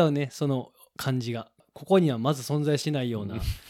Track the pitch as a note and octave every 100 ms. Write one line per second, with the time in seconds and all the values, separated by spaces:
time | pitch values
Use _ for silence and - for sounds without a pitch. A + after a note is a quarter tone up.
0 | D#3+ C#3+ C3+ - C#3+ C3 - _ - -
1 | C3 B2+ A#2 A#2 - _ _ - C#3+ F#3+
2 | D#3+ A#2 B2+ C#3+ A#2+ D3+ D3 D3 D#3 D3
3 | B2 A2 G2+ A2 - -